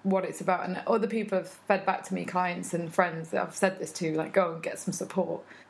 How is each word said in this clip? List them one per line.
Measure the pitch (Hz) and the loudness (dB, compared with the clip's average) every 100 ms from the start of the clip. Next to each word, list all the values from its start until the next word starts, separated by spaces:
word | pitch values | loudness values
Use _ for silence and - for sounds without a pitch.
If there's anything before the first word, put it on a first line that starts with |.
what | 196 190 | 2 2
it's | - - | 2 -2
about. | 170 180 185 | 0 2 0
And | 185 - | -4 0
other | 233 202 | 2 2
people | 220 202 190 | 0 0 -2
have | - | -2
fed | - - 196 196 | -8 2 2 2
back | 180 | -2
to | - | -2
me, | 185 | -6
clients | 175 180 180 175 180 | -2 0 0 -2 -4
and | 170 165 | -4 0
friends | 180 180 165 160 | 2 2 2 -2
that | - | -2
I've | 170 | -2
said | - 190 190 | 2 2 2
this | 160 | -8
to, | - 165 | -2 0
like, | 156 160 | 0 2
"Go | 196 175 | 4 4
and | 165 | 0
get | 160 - | -6 -4
some | - | -4
support." | - 190 190 170 165 - - | -4 -2 -2 -2 -4 -8 -20